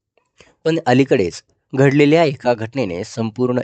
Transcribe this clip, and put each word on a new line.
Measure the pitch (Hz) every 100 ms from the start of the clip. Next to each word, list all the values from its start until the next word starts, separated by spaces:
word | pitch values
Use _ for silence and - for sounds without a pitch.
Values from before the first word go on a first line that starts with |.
| _ _ _ _ _ _
पण | 160 160 131
अलीकडेच | 127 135 131 87 - - _ _ 131
घडलेल्या | 139 143 143 160
एका | 156 123 123
घटनेने | 117 113 135 101 87
संपूर्ण | 104 120 113 110 123 123